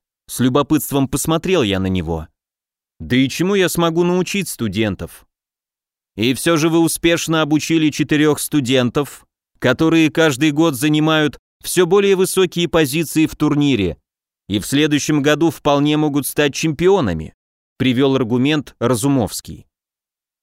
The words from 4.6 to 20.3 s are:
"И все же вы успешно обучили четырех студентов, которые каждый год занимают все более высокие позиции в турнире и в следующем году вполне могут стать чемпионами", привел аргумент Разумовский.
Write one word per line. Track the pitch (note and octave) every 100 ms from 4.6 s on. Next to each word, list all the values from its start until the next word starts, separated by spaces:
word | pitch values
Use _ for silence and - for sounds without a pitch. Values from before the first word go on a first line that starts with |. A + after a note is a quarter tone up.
| A2+ F#2+ G#2+ F2+ E2+ - _ _ _ _ _ _ _ _ _ -
"И | A#2+
все | B2 E3+ E3
же | E3
вы | E3
успешно | E3 - E3+ E3+ - D#3+
обучили | D3+ D3+ - E3 D#3
четырех | C#3 D3 D3+ D3+ C#3+
студентов, | - D3+ A#2+ C3 B2 D3+ C#3+ - _ _ _ _
которые | B2+ B2 D#3+ E3 D#3
каждый | - D#3+ B2 D#3
год | D3 E3
занимают | B2 D#3 D3+ D#3 D#3 D3 - _ _
все | - - F3
более | G3+ G3+ F#3
высокие | F#3 F#3 F3+ F3 E3+
позиции | E3 D3 D#3 D#3+ D#3 D3+
в | -
турнире | D3+ C#3+ D3 A2+ F2+ - _ _ _ _ -
и | G2+
в | -
следующем | C#3 D3+ D3 - D3+
году | C#3+ D3 E3
вполне | - D3+ C#3+ D3 D3+
могут | D3+ C#3 C3
стать | - D3 -
чемпионами", | D#3+ C#3 F3 G3 A#2 D#2+ D#2 - _ _ _ -
привел | C3 B2 C#3 C3
аргумент | A2+ B2 C#3 D#3 - _
Разумовский. | A#2 A#2+ C#3 C#3 F#2 - - D#2+ _ _ _ _ _ _ _